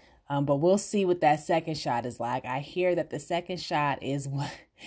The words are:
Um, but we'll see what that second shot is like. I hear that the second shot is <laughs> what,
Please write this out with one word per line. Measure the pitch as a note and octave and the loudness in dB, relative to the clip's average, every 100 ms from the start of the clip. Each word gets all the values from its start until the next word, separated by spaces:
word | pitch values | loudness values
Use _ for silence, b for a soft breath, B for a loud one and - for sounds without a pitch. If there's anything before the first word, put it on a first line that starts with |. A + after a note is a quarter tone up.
| b b b | b b b
Um, | C#3+ C#3+ | 0 2
but | C#3 | 4
we'll | F3 G3+ | 4 4
see | - G3+ | 4 2
what | F#3 F3 | 2 4
that | D3+ D3+ | 4 4
second | - E3 D#3+ D3+ | 2 0 0 -4
shot | D3+ A#2+ A#2+ | -2 -2 -2
is | A2+ | -6
like. | A#2 B2+ B2 | -4 -4 -4
I | C3+ | -6
hear | C#3+ F3+ F3+ | -6 -2 0
that | E3+ D#3 | 0 -2
the | D3 | -6
second | - E3+ F3 F3 | -4 -4 -4 -8
shot | - D#3+ D3 - | -2 0 0 -2
is | B2+ C#3 C3+ | -2 -4 -4
<laughs> | |
what, | C#3 C3+ - - - | -4 -6 -10 -20 -18